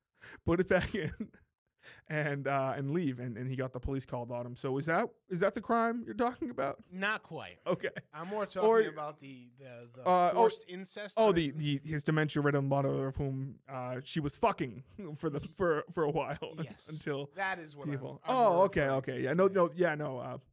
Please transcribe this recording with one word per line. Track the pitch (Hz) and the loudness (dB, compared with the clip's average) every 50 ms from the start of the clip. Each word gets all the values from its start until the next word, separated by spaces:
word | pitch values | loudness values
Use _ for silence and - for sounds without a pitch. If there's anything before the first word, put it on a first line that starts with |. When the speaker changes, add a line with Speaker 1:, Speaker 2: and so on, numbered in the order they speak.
| _ _ _ _ - - - - _ | _ _ _ _ -20 -20 -20 -6 _
Speaker 1:
put | - 170 175 | 2 2 4
it | 180 - | 4 4
back | 190 180 - - - | 4 2 2 0 -2
in, | 202 151 - - - 220 - - - _ _ _ _ _ _ _ _ - - - - _ - | -4 -4 -4 -6 -8 -12 -12 -14 -20 _ _ _ _ _ _ _ _ -20 -20 -20 -20 _ -6
and, | 156 151 147 147 143 143 135 | -4 -2 -2 -2 -2 -4 -2
uh, | 135 139 139 131 131 117 | 0 0 0 0 0 -2
and | 139 139 139 147 | -2 -2 -2 0
leave. | 180 180 139 127 123 | 0 0 0 -2 -4
And, | 123 127 113 104 | -6 -8 -6 -6
and | 127 131 | -6 -6
he | 127 | -4
got | 127 127 131 - | -4 -4 -4 -6
the | 123 | -6
police | 120 - 139 135 131 | -6 -4 -4 -4 -4
call | - - 123 120 | -6 -6 -8 -6
about | 117 123 120 120 | -6 -6 -6 -8
him. | 123 120 | -8 -8
So | - - 135 131 139 | -6 -4 -2 -2 -2
is | 147 | 0
that, | 165 165 185 240 233 - _ _ - | 0 0 0 0 -2 -6 _ _ -8
is | 190 170 | -2 0
that | 196 196 - | 2 2 2
the | 247 - | 0 -2
crime | - 233 233 226 233 233 247 226 | 0 2 2 2 0 0 -4 -6
you're | 226 214 | -6 -2
talking | 208 240 240 247 - 339 247 | 0 0 0 -2 -4 -8 -6
about? | 240 - 135 139 - - - _ 180 | -4 -4 -4 -4 -4 -6 -12 _ -8
Speaker 2:
Not | 185 196 208 214 202 - | -4 -4 -2 -2 -4 -6
quite. | - 160 143 107 90 87 - - | -10 -12 -12 -12 -12 -14 -8 -4
Speaker 1:
Okay. | 165 180 - - - - - - _ - | -2 -2 -2 -2 -6 -8 -8 -12 _ -12
Speaker 2:
I'm | 151 165 185 | -12 -10 -6
more | 208 214 202 | -4 -4 -4
talking | 190 - 190 196 220 | -4 -2 2 4 6
Speaker 1:
Or | 226 226 214 | 6 6 4
Speaker 2:
about | 165 151 151 151 147 156 - | 2 0 -6 -8 -8 -8 -12
the, | 139 135 135 127 123 120 123 127 | -14 -18 -18 -18 -20 -20 -20 -20
the, | 139 131 123 117 120 - - | -20 -18 -18 -18 -18 -18 -16
the | - - | -4 2
Speaker 1:
Uh, | 185 180 180 175 175 - | 4 6 6 6 6 6
oh, | |
Speaker 2:
forced | 180 226 220 220 - - - | 6 6 6 6 2 -8 -12
incest | 180 185 190 - - 202 208 196 - | -12 -12 -10 -10 -10 -10 -10 -4 2
Speaker 1:
oh, | - 220 214 | 4 6 6
Speaker 2:
or | 185 | 6
Speaker 1:
the, | 170 160 139 | 6 2 0
Speaker 2:
is | 135 | 0
Speaker 1:
the, | 156 151 147 143 139 - | -2 0 0 0 0 -2
his | 151 156 147 - | -4 -4 -2 0
dementia-ridden | - 156 156 156 151 - 151 143 143 143 143 139 139 | 2 4 4 2 2 2 2 2 4 4 2 2 2
mother | 139 139 139 135 139 139 135 135 | 2 2 2 2 0 0 -2 -2
of | 135 | -2
whom, | - 143 139 135 135 135 139 101 - _ - | -2 -2 -2 -2 -4 -6 -8 -10 -14 _ -12
uh, | 135 131 123 123 127 131 139 | -10 -8 -6 -6 -8 -8 -8
she | - - 165 | -6 -4 -2
was | 143 143 - | -2 -2 0
fucking | - - 220 196 - 160 127 101 - - - - - 202 151 151 | 2 2 2 2 0 -4 -6 -8 -10 -16 -16 -16 -14 -12 -12 -8
for | 143 - 160 | -6 -4 -4
the, | 143 143 | -4 -4
for, | - - - - 190 170 156 151 - - | -6 -8 -4 0 2 2 2 0 -2 -4
for | 170 180 156 | -4 -2 0
a | 147 | 0
while | 156 160 139 120 143 - 160 - 160 | 0 0 -2 -2 -4 -8 -8 -10 -10
<laughs> | 151 160 | -10 -10
Speaker 2:
Yes. | 117 107 - - - | -10 -12 -14 -14 -12
Speaker 1:
until | 160 151 - 151 143 135 143 143 151 | -12 -8 -6 -6 -6 -6 -6 -8 -6
Speaker 2:
That | 180 196 190 190 180 | -4 -4 -4 -4 -6
is | 160 156 143 | -8 -14 -14
what | 143 139 151 | -10 -6 -6
Speaker 1:
people. | 143 135 127 131 139 143 - | -6 -4 -6 -8 -12 -8 -4
Speaker 2:
I'm, | - 254 | 0 2
I'm | 254 233 | 6 6
Speaker 1:
Oh, | 208 175 | 6 8
Speaker 2:
more | 175 190 | 6 6
Speaker 1:
okay, | 196 196 165 147 | 4 4 2 2
Speaker 2:
referring | 139 135 135 | 2 2 0
Speaker 1:
okay, | - 139 127 | 0 -2 -2
Speaker 2:
to. | 123 131 | -2 -2
Speaker 1:
yeah, | 131 156 | 0 4
no, | 175 190 196 | 4 4 6
Speaker 2:
Yeah. | 190 | 6
Speaker 1:
no, | 190 175 170 151 | 4 2 2 2
yeah, | 175 180 165 151 | 2 2 2 2
no. | 151 151 143 131 123 | 0 -4 -6 -6 -6
Uh, | 127 131 123 135 - _ | -8 -8 -10 -12 -14 _